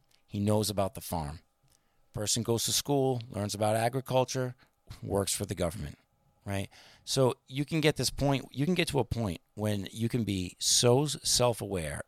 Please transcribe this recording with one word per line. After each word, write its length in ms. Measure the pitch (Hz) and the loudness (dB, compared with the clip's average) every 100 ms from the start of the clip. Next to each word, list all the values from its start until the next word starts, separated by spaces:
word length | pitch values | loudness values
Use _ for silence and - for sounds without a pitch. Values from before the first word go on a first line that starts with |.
| _ _ _ | _ _ _
he 120 | 104 | -2
knows 300 | 101 107 104 | 2 2 2
about 260 | 98 95 - | 0 -2 -4
the 60 | |
farm. 380 | - 85 73 76 - _ _ _ _ _ _ | -6 -4 -4 -8 -16 _ _ _ _ _ _
Person 300 | - 104 117 | -8 -2 -2
goes 220 | 113 117 - | 0 0 2
to 80 | |
school, 480 | - - 143 131 123 120 | -2 0 0 2 -2 -4
learns 240 | 95 104 | -6 -4
about 220 | 101 107 113 | 0 2 2
agriculture, 800 | 117 131 - 131 127 131 127 - _ _ _ - | 0 -2 0 0 0 -2 -4 -6 _ _ _ -12
works 320 | 110 98 98 | -2 -2 0
for 120 | - 98 | -2 -4
the 100 | 90 | -2
government, 420 | 87 107 73 - _ _ _ _ 101 | -2 -4 -10 -12 _ _ _ _ -8
right? 240 | 98 98 - - - - | -6 -6 -12 -20 -20 -4
So 300 | 139 127 - _ | 2 4 2 _
you 180 | 131 143 | -6 -2
can 160 | 160 | 2
get 140 | 151 147 | 2 2
this 140 | 123 | -2
point, 360 | - 139 139 - | 0 0 0 -2
you 140 | 120 147 | -2 0
can 100 | 175 | 2
get 120 | 165 | 0
to 100 | 139 | 0
a 40 | 117 | -2
point 340 | 117 107 80 - - | -2 -2 -4 -10 -4
when 320 | 107 104 95 | -2 -2 -4
you 180 | 110 117 | -4 -2
can 140 | 127 | 0
be 320 | 101 98 90 - | 0 -2 -4 -4
so 440 | - - 123 127 151 | 2 4 6 6 4
s-, 120 | 135 | -2
self-aware 800 | - - 123 110 104 95 76 71 | 0 2 2 2 -4 -4 -4 -6